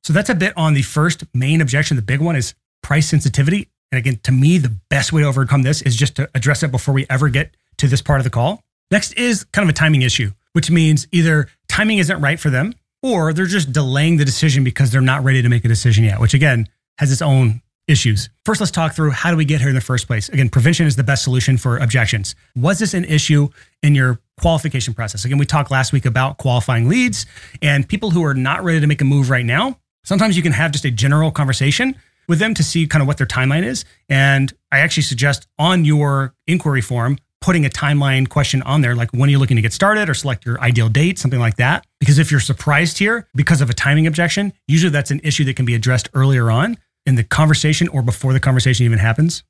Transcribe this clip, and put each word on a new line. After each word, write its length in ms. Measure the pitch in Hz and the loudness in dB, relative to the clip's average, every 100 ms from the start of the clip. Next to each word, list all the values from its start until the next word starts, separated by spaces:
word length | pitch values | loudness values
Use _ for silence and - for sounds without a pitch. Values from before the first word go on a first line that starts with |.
So 100 | - | 0
that's 160 | 160 208 | -2 0
a 60 | 190 | -2
bit 180 | 190 - | -2 -2
on 160 | 160 | 0
the 80 | 143 | 0
first 420 | - 151 165 - - | 0 -2 -2 -2 -6
main 280 | 123 131 160 | -4 0 0
objection. 340 | 143 139 151 131 | 2 0 0 -2
The 60 | |
big 200 | 104 139 | -2 -2
one 140 | 170 147 | -2 -2
is 200 | 117 - _ _ | -6 -10 _ _
price 260 | - 147 156 | -2 0 2
sensitivity. 640 | 156 139 123 143 202 - _ _ | 0 0 0 0 -2 -6 _ _
And 80 | 131 | -4
again, 200 | 123 117 | -4 -4
to 80 | - | 0
me, 260 | 131 143 180 | 2 4 2
the 180 | 127 104 _ | 0 -4 _
best 240 | 143 - | -2 0
way 80 | 160 | 0
to 60 | 147 | 0
overcome 360 | 131 127 139 | 0 0 2
this 180 | 131 151 | 0 0
is 140 | 135 113 | -2 0
just 200 | 143 - | -2 -2
to 140 | 143 | -6
address 300 | 135 113 139 | -2 -2 -2
it 80 | 156 | -2
before 220 | 123 - | -2 -2
we 120 | 135 139 | -2 -2
ever 200 | 131 147 | -2 0
get 260 | 127 160 _ _ - | -2 -8 _ _ -2
to 100 | 143 | 0
this 140 | 120 | 0
part 180 | - 139 | 0 0
of 40 | |
the 60 | 127 | 0
call. 340 | 117 131 220 _ _ _ | -2 -2 -4 _ _ _
Next 240 | 202 - | -2 -2
is 300 | - 240 220 - | -4 -2 -2 -2
kind 180 | - | -2
of 60 | 185 | 0
a 80 | 151 | 2
timing 240 | 156 147 | 2 2
issue, 300 | 127 - 107 - _ | 0 -2 -4 -8 _
which 180 | 170 151 | -4 0
means 360 | 170 156 151 - | 2 2 0 0
either 380 | 175 165 151 131 _ - | 0 2 2 -2 _ -6
timing 300 | - 214 214 | -2 0 0
isn't 200 | 160 175 | 0 0
right 200 | 139 156 | -2 -2
for 100 | 151 | -2
them 240 | 127 185 - _ _ | -2 -4 -8 _ _
or 280 | 262 202 156 | -4 -2 -2
they're 120 | 160 185 | -2 -2
just 260 | 196 139 | -2 -2
delaying 460 | 139 135 135 156 165 | -2 0 0 2 2
the 80 | 139 | 0
decision 380 | - 156 135 | 0 2 2
because 280 | 127 - 135 | 0 0 0
they're 100 | 131 | 2
not 220 | 131 139 | 2 0
ready 180 | 131 131 | 2 2
to 80 | 120 | 2
make 160 | 120 113 | 2 2
a 20 | |
decision 360 | 113 123 107 | 2 2 4
yet, 160 | 110 101 | 2 2
which 140 | 117 | 2
again, 340 | 139 147 120 110 _ _ - | 4 2 2 -4 _ _ -2
has 140 | 147 | -2
its 100 | 131 | 0
own 400 | 156 135 120 113 _ _ - | 2 2 2 -2 _ _ 0
issues. 420 | 143 120 101 - _ - | 2 2 -2 -4 _ -4
First, 140 | 214 | -2
let's 120 | 190 | -2
talk 220 | - 160 | -2 -4
through 180 | 160 156 | 0 -2
how 200 | 131 170 | 0 -2
do 60 | 165 | 0
we 80 | 147 | 0
get 140 | 151 | 0
here 100 | 139 | 0
in 60 | 131 | -2
the 60 | |
first 260 | - 127 - | -2 -4 -2
place? 220 | 113 - | -4 -2
Again, 200 | 135 127 | 0 0
prevention 380 | 135 123 170 160 | 2 2 2 0
is 80 | 117 | 0
the 80 | |
best 200 | 120 139 | -2 -2
solution 340 | - 127 120 127 | 0 0 0 0
for 200 | 127 120 | 0 -2
objections. 580 | 123 123 110 110 98 - _ 127 | 0 0 0 -2 -8 -14 _ -4
Was 240 | 143 196 | -2 0
this 140 | 208 | -2
an 120 | 185 180 | -2 0
issue 440 | 156 - 147 143 - _ _ | -2 2 2 0 -6 _ _
in 120 | 147 143 | 2 2
your 240 | 127 120 _ - | 2 -2 _ -2
qualification 540 | 170 160 156 135 117 | 0 0 -2 -4 -6
process? 320 | 110 110 101 117 | -6 -8 -6 -2
Again, 120 | 139 | -2
we 80 | 139 | 0
talked 260 | 156 139 | -2 0
last 220 | 131 127 | 0 0
week 120 | 139 127 | 0 0
about 320 | 117 131 139 | 0 -2 -2
qualifying 500 | 131 123 - 117 117 | -2 0 0 0 2
leads 380 | 233 247 196 - - - - | 2 0 -2 -10 -16 -20 -4
and 260 | 147 143 139 | 0 0 -2
people 240 | 208 214 | -4 -2
who 120 | 170 | 0
are 100 | 156 | 0
not 300 | 135 131 - | 0 -2 -2
ready 160 | 180 160 | 0 0
to 80 | 147 | 2
make 140 | 147 | 2
a 40 | 135 | 2
move 240 | 143 127 | 2 2
right 160 | 127 117 | 0 0
now. 340 | 135 254 247 _ _ | 0 -2 -6 _ _
Sometimes 320 | - 196 220 180 | -4 0 2 2
you 80 | |
can 80 | 160 | 0
have 200 | 113 165 | 0 -2
just 140 | 143 143 | -2 -4
a 60 | |
general 400 | 113 135 147 156 | 0 2 2 2
conversation 640 | 156 135 123 135 147 262 269 _ _ - | 0 -2 0 0 0 -2 -4 _ _ -2
with 120 | 165 | 0
them 140 | 220 214 | 0 0
to 80 | |
see 240 | 151 170 156 | -2 0 0
kind 140 | 156 | 0
of 60 | 139 | 0
what 100 | 147 | -2
their 100 | 131 | -4
timeline 360 | 131 131 151 | 0 0 0
is. 220 | 208 254 - _ _ | -2 -6 -12 _ _
And 420 | 139 139 139 135 - _ | 2 2 2 0 -6 _
I 80 | 139 | 0
actually 240 | 160 - | 0 0
suggest 440 | - 117 143 139 - - | -4 0 -2 -2 -8 -2
on 260 | 160 185 151 | 0 2 2
your 480 | 151 147 139 131 _ - | 2 0 -2 -4 _ -4
inquiry 340 | 175 156 135 | -2 0 -2
form, 360 | - 123 117 139 _ _ | -2 -2 -2 -4 _ _
putting 260 | - 175 143 | -2 0 0
a 40 | |
timeline 600 | - 147 147 139 131 131 | -2 0 0 2 0 0
question 320 | 147 131 131 | 0 0 -2
on 180 | 127 147 | 0 0
there, 140 | 123 120 | 0 0
like, 160 | 117 | -2
"When 180 | 120 139 | 0 2
are 20 | |
you 80 | 139 | 2
looking 180 | 135 120 | 2 2
to 40 | |
get 120 | 110 | 0
started?" 360 | - 196 214 190 | 0 0 2 -2
or 40 | |
select 320 | 131 139 123 117 | -4 -4 -6 -6
your 140 | 120 | -2
ideal 280 | 120 117 113 | 0 2 2
date, 300 | 110 170 190 | 2 0 0
something 200 | 131 127 | -4 0
like 180 | 117 104 | -2 0
that. 280 | 123 175 _ _ | 0 0 _ _
Because 200 | - 147 | 2 4
if 120 | 151 | 2
you're 80 | 143 | 0
surprised 600 | - - - 147 170 - | -2 -4 0 0 0 -2
here 280 | 202 233 - 131 | -2 -2 -4 -2
because 260 | 143 165 | 2 2
of 80 | 123 | 0
a 40 | |
timing 340 | 120 139 151 160 | 0 0 2 2
objection, 460 | 156 170 - 202 - - | 0 -2 -2 -4 -6 0
usually 240 | 156 180 | 2 2
that's 200 | 143 - | 0 -4
an 80 | 139 | -4
issue 200 | 156 - 135 | -4 -2 -2
that 100 | 135 | -2
can 100 | 123 | -2
be 100 | 117 | 0
addressed 340 | 123 127 - | 0 -2 -2
earlier 360 | 131 135 131 113 | 0 2 2 2
on 280 | 113 208 233 _ _ - | 2 0 -4 _ _ 0
in 100 | 123 | 0
the 80 | |
conversation 640 | 110 - 156 151 151 151 175 | 0 2 2 2 0 0 -2
or 140 | 139 | -2
before 320 | 120 - 131 | -2 -2 -2
the 60 | 131 | 0
conversation 460 | 135 127 127 123 120 | 2 2 2 2 2
even 140 | 113 | 2
happens 440 | 107 113 165 - | 0 0 -2 -2